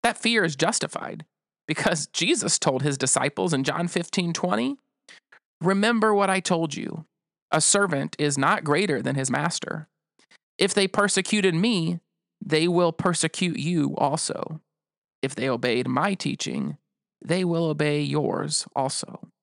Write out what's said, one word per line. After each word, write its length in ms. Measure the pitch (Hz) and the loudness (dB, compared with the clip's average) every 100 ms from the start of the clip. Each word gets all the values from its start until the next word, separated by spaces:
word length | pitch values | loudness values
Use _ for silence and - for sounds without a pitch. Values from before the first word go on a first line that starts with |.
That 160 | 233 202 | 0 0
fear 260 | 226 233 | 2 2
is 120 | 170 135 | 2 2
justified 680 | - 233 - - - - - _ _ _ - | 0 0 -4 -8 -10 -12 -16 _ _ _ -8
because 400 | 160 - 165 147 | -2 0 0 -4
Jesus 500 | - 180 349 196 - | -4 0 0 0 0
told 240 | - 131 | 0 2
his 160 | 143 135 | 0 0
disciples 560 | 131 - 131 - 185 | 0 2 0 0 0
in 100 | 143 | 0
John 240 | 135 156 175 | 0 -2 -2
fifteen 460 | - 170 - 175 | -2 -2 -2 -2
twenty, 460 | 165 180 208 247 285 _ _ _ - _ - _ _ | -2 -2 0 -2 -4 _ _ _ -20 _ -20 _ _
"Remember 540 | 170 196 214 233 214 202 | 0 2 2 4 4 4
what 120 | 196 | 4
I 120 | 190 | 2
told 340 | - 170 160 | 0 0 0
you, 320 | 139 - 165 151 _ _ _ _ | -4 -8 -10 -14 _ _ _ _
a 100 | 156 | 2
servant 540 | 151 202 202 143 - - | 4 4 2 0 -4 -2
is 220 | 147 139 | -2 2
not 240 | 139 208 | 2 2
greater 400 | 151 147 202 139 | 2 2 2 0
than 100 | 123 | 0
his 160 | 139 131 | -2 0
master. 580 | 135 160 - - - 151 _ _ _ _ _ _ - | 0 0 -4 -8 -8 -10 _ _ _ _ _ _ -2
If 160 | 190 | 0
they 140 | 208 190 | 2 2
persecuted 680 | - 202 - 185 214 190 | 2 2 2 0 2 2
me, 460 | 165 220 208 165 175 _ _ _ _ | 2 2 2 0 -4 _ _ _ _
they 240 | - 156 170 | 0 2 4
will 240 | 175 175 | 4 2
persecute 680 | 165 190 165 160 - 180 - | 2 0 2 -2 0 -2 -2
you 360 | 143 175 139 - | 0 0 0 0
also. 640 | 139 156 - - - 156 _ _ _ _ _ _ | 0 0 -4 -6 -8 -10 _ _ _ _ _ _
If 140 | 135 - | -8 -4
they 120 | 131 | -2
obeyed 400 | 120 123 123 127 | 0 0 0 0
my 280 | 127 185 190 | 0 0 -2
teaching, 640 | - - - 127 139 147 _ _ _ _ | -4 -4 -6 -4 -6 -8 _ _ _ _
they 240 | - 175 180 | -4 -2 0
will 200 | 165 165 | 0 0
obey 360 | 151 151 147 | 0 0 0
yours 680 | 147 147 143 - 147 156 - - | 0 0 0 -2 -2 -4 -4 -4
also." 540 | 135 - - - - _ | -2 -4 -8 -14 -18 _